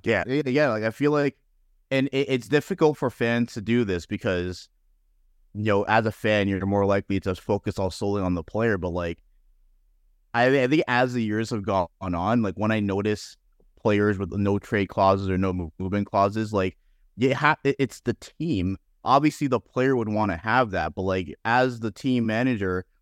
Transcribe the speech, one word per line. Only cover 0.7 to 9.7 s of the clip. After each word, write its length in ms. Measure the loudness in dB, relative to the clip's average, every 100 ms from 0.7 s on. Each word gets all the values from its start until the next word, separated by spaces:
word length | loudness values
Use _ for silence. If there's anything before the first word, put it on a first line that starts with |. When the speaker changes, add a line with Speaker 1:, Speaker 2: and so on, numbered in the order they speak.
| 0
Speaker 2:
I 80 | -4
feel 200 | 0 2
like, 260 | 2 0 -4 _ _ _ _ -4
and 180 | -2 0
it, 160 | 0 0
it's 180 | -2 0
difficult 500 | -2 0 2 2 2
for 120 | -4
fans 440 | -2 0 0 -2
to 80 | -4
do 220 | 0 0
this 220 | 2 -2 -4
because, 640 | -6 -2 -2 -4 -8 -16 _ _ _ _ _ _ _ _
you 100 | -4
know, 200 | 0 2
as 220 | 4 2 2
a 60 |
fan, 360 | -2 0 2 2
you're 180 | 0 0
more 200 | 0 2
likely 340 | 0 0 -2
to 140 | -2 -4
focus 420 | -2 -2 -2 -4
all 140 | -4
solely 300 | -4 -4 -2
on 140 | -2 -2
the 80 |
player. 340 | -4 -2 0 0
But, 120 | -2
like, 340 | -4 -4 -8 _ _ _ _ _